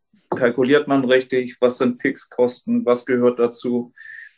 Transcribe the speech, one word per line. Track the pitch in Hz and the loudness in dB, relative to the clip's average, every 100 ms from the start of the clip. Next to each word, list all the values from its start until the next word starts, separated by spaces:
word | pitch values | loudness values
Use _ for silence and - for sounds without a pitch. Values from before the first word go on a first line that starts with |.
| _ _ - | _ _ -10
kalkuliert | - 123 123 127 147 147 | -2 0 0 2 2 2
man | 139 | 0
richtig? | 127 131 131 127 123 - | 2 2 2 -4 -4 0
Was | 123 123 | 0 2
sind | 127 123 | -2 -2
Fixkosten? | 135 - - - 123 - - 120 117 | -4 -6 -8 -2 -2 -2 -4 -2 0
Was | 120 - | 0 0
gehört | 123 123 120 | 0 2 2
dazu? | 120 - 127 120 120 - - - - | -2 -2 -6 -6 -6 -16 -20 -20 -20